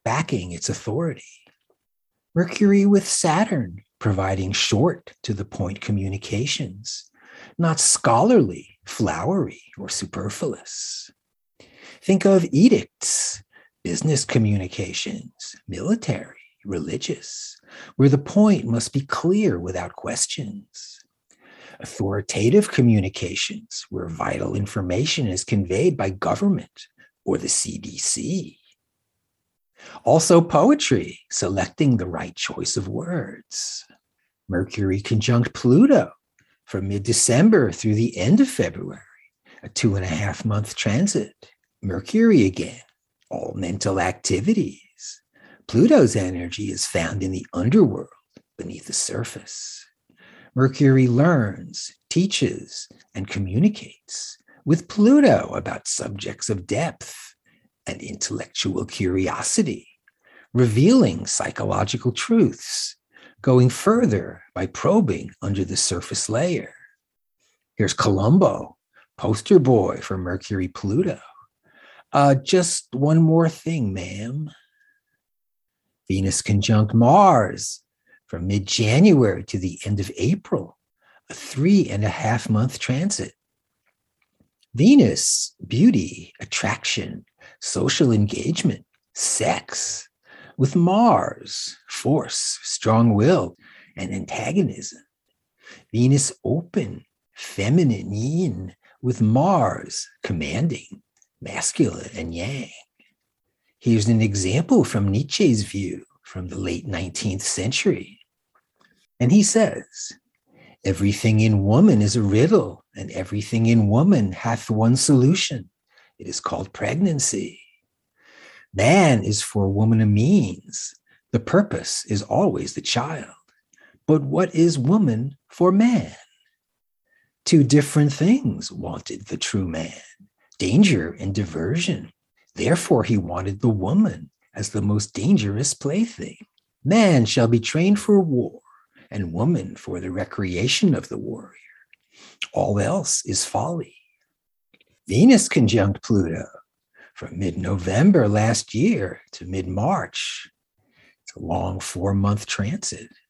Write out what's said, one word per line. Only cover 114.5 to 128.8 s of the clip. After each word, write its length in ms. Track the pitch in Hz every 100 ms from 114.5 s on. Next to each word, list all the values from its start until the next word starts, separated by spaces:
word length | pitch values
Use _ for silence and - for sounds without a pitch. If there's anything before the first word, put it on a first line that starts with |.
| - -
one 280 | 107 113 127
solution. 720 | - 135 131 185 - 127 92 _ _ _ _ -
It 100 | -
is 140 | -
called 320 | - 113 104
pregnancy. 880 | - 110 143 190 147 - 98 - - - _ _ _ _ _ _ _ - - _
Man 500 | 92 113 190 165 120
is 180 | 98 104
for 280 | - 107 98
woman 320 | 101 110 113
a 40 | 107
means. 880 | 104 131 202 104 85 - - - - _ _ _
The 80 | 113
purpose 640 | - 175 202 - - - -
is 140 | 104
always 520 | - 117 196 - -
the 80 | -
child. 520 | - - 143 156 - - _ _ _ _ _ _ -
But 180 | 156
what 300 | 139 156 185
is 240 | 160 170 143
woman 600 | 127 214 165 110 135 - _
for 240 | - 175
man?" 460 | 190 240 220 - - _ _ _ _ _ _ _ _ _ _ _ _ -
Two 180 | 165
different 480 | 127 147 143 151 147
things 640 | - 170 262 262 - -
wanted 540 | -